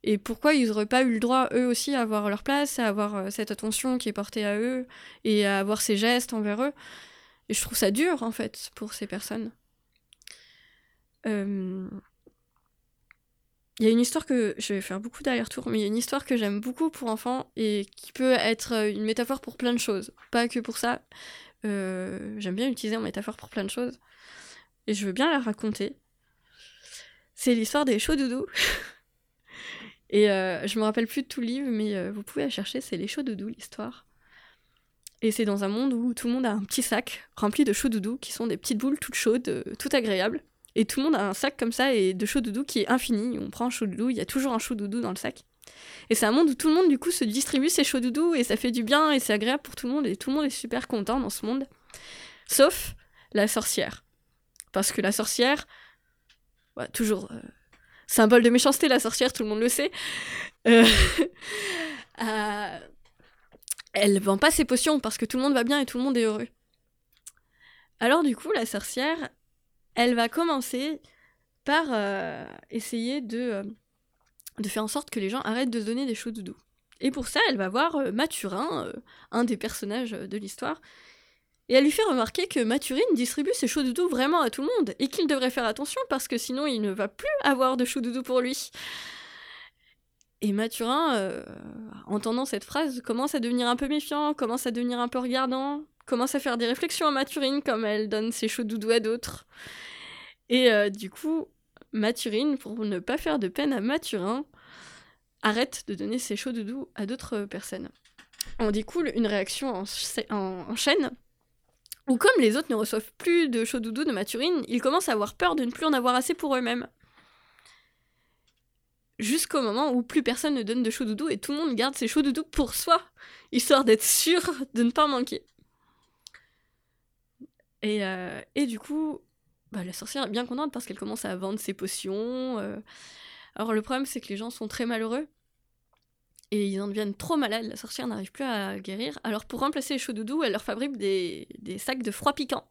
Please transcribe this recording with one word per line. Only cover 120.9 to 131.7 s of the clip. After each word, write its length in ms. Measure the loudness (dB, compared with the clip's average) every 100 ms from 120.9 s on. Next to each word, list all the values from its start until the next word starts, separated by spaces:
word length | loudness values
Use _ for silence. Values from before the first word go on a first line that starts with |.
| -2 -4
doudous 240 | -2 -2
et 80 | -4
tout 140 | -4
le 80 | -2
monde 160 | -2 0
garde 200 | -2 0
ses 120 | 0
chauds 160 | 2
doudous 200 | 2 0
pour 300 | -2 -2 0
soi, 280 | -2 2 2 2 _ -20 -20 _
histoire 340 | -2 6 6 8
d'être 180 | 6
sûr 380 | 6 2 4 2 2 -4 -4
de 100 | 0
ne 60 | 0
pas 160 | 4 2
en 40 |
manquer. 360 | 2 -2 -6 _ _ _ _ _ _ _ _ -20 -20 _ _ _ _ _ _ _ _ _ _ -20 _ _ _
Et, 200 | -2 -2
euh, 380 | -2 -4 -8 -10 -6 -2
et 100 | 0
du 140 | -2
coup, 420 | -6 -4 -4 -6 _ _ _ _ _
bah, 120 | -10
la 100 | -8
sorcière 320 | -10 -8 -4 -2
est 40 |
bien 160 | -2 -2
contente 280 | -4 -4
parce 120 | -6 -10
qu'elle 120 | -10
commence 280 | -8 -6 -6
à 100 | -4
vendre 240 | -4 -4
ses 140 | -6